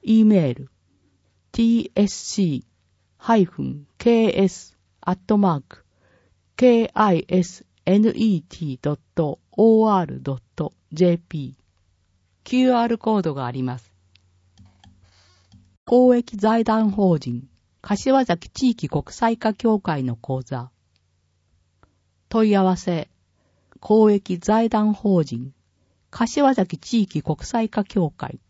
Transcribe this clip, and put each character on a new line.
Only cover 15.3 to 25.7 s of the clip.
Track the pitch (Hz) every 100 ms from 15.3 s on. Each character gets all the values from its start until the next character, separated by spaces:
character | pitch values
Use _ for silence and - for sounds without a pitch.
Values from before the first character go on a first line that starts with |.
| _ _ - _ _ -
公 | 247 254 240
益 | 240 208
財 | 214 226
団 | 226 220 220
法 | 196 196 160
人、 | 131 120 135 _ _ _
柏 | - 208 262 269 254
崎 | 170 -
地 | - 254
域 | 226 151
国 | 147 -
際 | - 233 226
化 | 220
協 | 208 226 214
会 | 190 151
の | 127 117
講 | - 131
座。 | 127 131 120 _ _ _ _ _ _ _ _ _ _ _ _ _ _ _ _
問 | 226 220
い | 202
合 |
わ | 185 180
せ、 | - 170 - _ _ _ _ _ _ _
公 | - 214 214
益 | 208 - 180
財 | - 214 226
団 | 220 214
法 | 208 202 185
人、 | 147 117 131 _ _